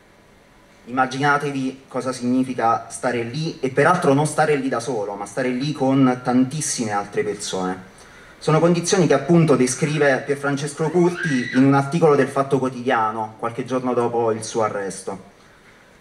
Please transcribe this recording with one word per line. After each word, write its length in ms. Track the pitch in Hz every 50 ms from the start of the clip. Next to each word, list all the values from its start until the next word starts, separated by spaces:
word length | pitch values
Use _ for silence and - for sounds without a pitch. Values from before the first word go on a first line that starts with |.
| _ _ _ _ _ _ _ _ _ _ _ _ _ _ _ _ -
immaginatevi 1000 | 113 123 131 131 123 127 135 143 147 143 147 151 143 139 135 131 131 131 - - -
cosa 260 | - 127 120 131 127
significa 720 | 123 123 123 127 131 123 131 120 123 113 113 113 - - -
stare 340 | - - - 127 120 117 113
lì, 360 | 117 120 156 160 160 - -
e 100 | - 131
peraltro 440 | 131 147 143 165 180 175 - 139 135
non 140 | 143 156 147
stare 280 | - - 156 156 147
lì 140 | 135 131 135
da 100 | 127 113
solo, 360 | 117 143 127 107 101 104 98
ma 100 | 98 101
stare 240 | - - 139 127 127
lì 220 | 127 123 139 151 143
con 480 | - 135 131 135 139 135 127 123 127 -
tantissime 680 | 131 120 127 131 127 - 156 143 - - - 117 107
altre 320 | 104 101 98 - - 110 101
persone. 680 | 104 98 101 - - 95 95 92 92 92 92 - - - - - - - - - - - -
Sono 220 | - 156 151 156
condizioni 480 | 165 175 175 165 170 - 202 190 160 131
che 80 | 143
appunto 400 | 135 - - 170 170 160 151 135
descrive 680 | 123 127 123 - - 160 147 151 151 147 143 131 117 -
Pierfrancesco 680 | - 143 139 - 139 143 139 156 143 - - 160 151
Curti 580 | 160 180 175 170 170 - - 156 135 123 117 - -
in 80 | 131 135
un 100 | 139 139
articolo 420 | 139 139 - 175 165 160 151 143
del 120 | 135 127 -
Fatto 320 | - 139 135 - 143 131
Quotidiano, 760 | 127 127 123 120 117 127 123 117 110 110 110 113 110 107 - -
qualche 260 | 123 113 113 - 123
giorno 300 | 120 131 127 123 127 120
dopo 360 | 123 120 113 117 117 117 113
il 120 | 110 110 -
suo 180 | - - 117
arresto. 720 | 110 104 101 101 98 95 92 - - - 98 92 - - - _ - - - _ _ - - - - _ _ _